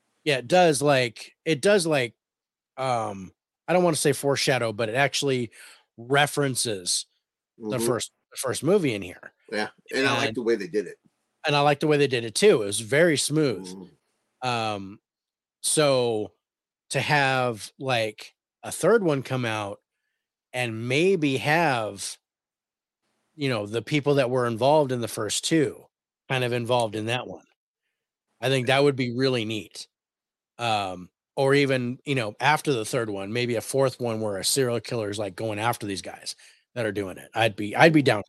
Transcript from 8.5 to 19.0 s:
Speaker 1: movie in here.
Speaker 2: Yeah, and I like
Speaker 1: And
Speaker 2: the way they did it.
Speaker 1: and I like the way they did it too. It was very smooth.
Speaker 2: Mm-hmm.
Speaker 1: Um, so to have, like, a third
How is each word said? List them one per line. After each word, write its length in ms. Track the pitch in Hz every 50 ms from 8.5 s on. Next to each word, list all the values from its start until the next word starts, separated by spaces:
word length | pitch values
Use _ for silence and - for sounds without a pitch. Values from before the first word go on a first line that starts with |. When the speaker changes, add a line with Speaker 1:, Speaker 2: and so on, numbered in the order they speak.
| 110 - -
Speaker 1:
movie 300 | 151 196 214 165 135 110
in 80 | 101 92
here. 300 | 90 82 - - - - _ _ -
Speaker 2:
Yeah, 180 | 110 104 107 - - _ _ - -
and 120 | 127 135
I 100 | 135 120 120
like 100 | 117 110
Speaker 1:
And 80 | 110
Speaker 2:
the 60 | 127 113
way 120 | 113 117
they 120 | 104 98 85
did 180 | 82 107 92
it. 100 | - - - _ _ _ _ _ _ _ _ -
Speaker 1:
and 100 | 156 147
I 40 | 147
like 200 | 143 147 147 139
the 60 | - 151
way 80 | 151
they 100 | 143 143
did 180 | 131 127 120 113
it 100 | 113 -
too. 260 | - 196 214 180 131 104
It 40 |
was 140 | 98 104 104
very 360 | 117 104 131 147 175 175 151
smooth. 500 | 127 - - 143 156 156 135 107 90 95
Speaker 2:
Mm-hmm. 840 | 90 92 98 90 90 - _ _ _ _ _ _ _ _ _ 127 127
Speaker 1:
Um, 520 | 120 117 113 110 104 98 98 95 101 - _ _ _ _ _ _ _ _ _ _ _ _ -
so 680 | - - 160 151 143 135 127 123 120 113 107 104 95 - _ _ _ _ _ _ _ _ _ _ _
to 100 | - 139
have, 720 | 113 104 151 147 139 135 131 127 127 123 117 104 - - - -
like, 560 | 143 131 127 113 110 110 107 - - - - _ _ _ _ _ -
a 80 | 110 -
third 300 | - - 175 220 233